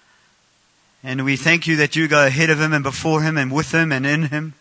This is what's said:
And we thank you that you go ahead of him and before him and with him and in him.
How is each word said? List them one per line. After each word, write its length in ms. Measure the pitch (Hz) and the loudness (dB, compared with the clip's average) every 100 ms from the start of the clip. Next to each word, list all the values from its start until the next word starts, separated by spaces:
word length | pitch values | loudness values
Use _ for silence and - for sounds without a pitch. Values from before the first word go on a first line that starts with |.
| _ _ _ _ _ _ _ _ _ _ | _ _ _ _ _ _ _ _ _ _
And 220 | 131 131 | -10 -6
we 120 | 135 135 | -2 -2
thank 300 | 147 170 156 | 2 0 2
you 100 | 160 | 0
that 200 | 147 156 | 0 0
you 100 | 160 | 2
go 200 | 147 139 | 4 4
ahead 240 | 131 160 | 4 2
of 100 | 151 | 2
him 140 | 156 | 0
and 80 | 151 | 0
before 400 | 139 131 165 156 | -2 -4 -2 0
him 160 | 156 156 | 0 0
and 120 | 131 | -2
with 220 | 135 151 | -2 -2
him 200 | 165 160 | 0 0
and 120 | 135 | 0
in 200 | 139 151 | 0 0
him. 300 | 156 151 156 - | -2 -4 -8 -12